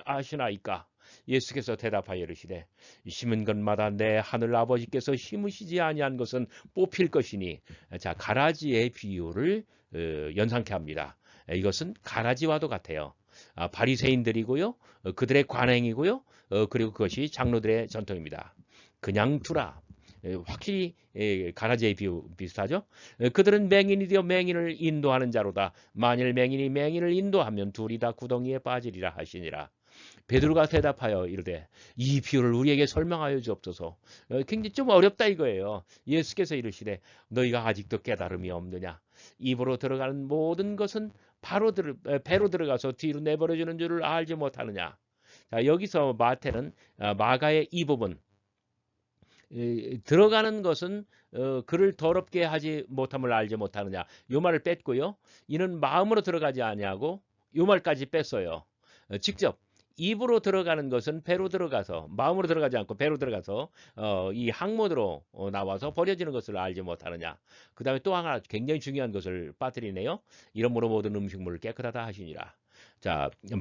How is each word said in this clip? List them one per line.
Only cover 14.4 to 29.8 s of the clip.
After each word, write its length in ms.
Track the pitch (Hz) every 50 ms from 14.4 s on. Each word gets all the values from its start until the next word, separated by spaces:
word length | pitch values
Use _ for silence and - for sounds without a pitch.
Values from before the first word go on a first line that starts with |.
| 110 110 127 143 180 226 247 - _ _ _ _ -
어, 80 | 92 92
그들의 320 | - 127 - 131 143 139
관행이고요, 760 | - - 117 127 123 123 120 120 117 113 120 151 185 233 262 - _ _ _ _ -
어, 140 | 95 101 107
그리고 240 | 101 - 120 113 110
그것이 380 | 104 - 110 92 - 123 143 151
장로들의 580 | - - 127 123 120 113 107 110 110 113 113
전통입니다. 640 | 110 - 107 104 98 98 87 80 78 73 - - - _ - - _ _ - - _ _ _
"그냥 400 | - - 98 104 107 127 147 147
두라." 420 | - - 160 156 123 82 - - - - - - _ - - - -
에, 100 | 185 190 185 85
확실히, 500 | - - - - - 196 196 185 170 170 _ _ _ -
에, 360 | 95 107 107 101 95 92 87
가라지의 440 | 90 - - 110 123 117 113 107 98
비유 280 | 87 101 95 87 85 - - 87
비슷하죠? 460 | - 92 87 - - 101 104 151 196 196 _ _ - - - - -
에, 100 | 120 123
"그들은 380 | - - 190 208 202 208 208
맹인이 400 | 185 196 196 196 196 196 196 196
되어 160 | 180 196 196 180
맹인을 540 | 175 180 185 180 180 175 170 170 170 160 -
인도하는 520 | 165 160 156 151 143 139 131 131 127 123
자로다. 420 | 113 113 104 101 87 101 98 90 - - - _
만일 420 | - - 117 120 123 123 127 127 123
맹인이 360 | 127 127 127 135 135 139 135
맹인을 420 | 135 143 143 151 165 170 175 175 175
인도하면 580 | 185 196 202 190 190 147 110 107 101 101 101 101
둘이 260 | - 110 110 117 113
다 120 | 120 117
구덩이에 480 | 117 - 127 123 123 120 123 127 131 131
빠지리라." 500 | - 127 123 123 120 120 92 92 92 90 82
하시니라. 520 | 85 80 82 - 92 87 78 73 76 73 - _ _